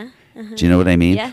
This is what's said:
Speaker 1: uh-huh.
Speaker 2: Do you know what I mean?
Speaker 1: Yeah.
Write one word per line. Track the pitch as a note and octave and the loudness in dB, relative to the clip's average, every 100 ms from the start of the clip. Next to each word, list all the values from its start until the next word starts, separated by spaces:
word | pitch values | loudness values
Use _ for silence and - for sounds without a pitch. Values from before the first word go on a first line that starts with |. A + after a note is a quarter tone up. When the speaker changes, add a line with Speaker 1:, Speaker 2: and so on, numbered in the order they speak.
| A#3 _ _ - | -18 _ _ -20
Speaker 1:
uh-huh. | G#3+ A3 | -16 -4
Speaker 2:
Do | F2 | 2
you | |
know | F2+ | 2
what | F2+ | 2
I | F2 | 2
mean? | E2+ F#2+ | 2 0
Speaker 1:
Yeah. | - | -4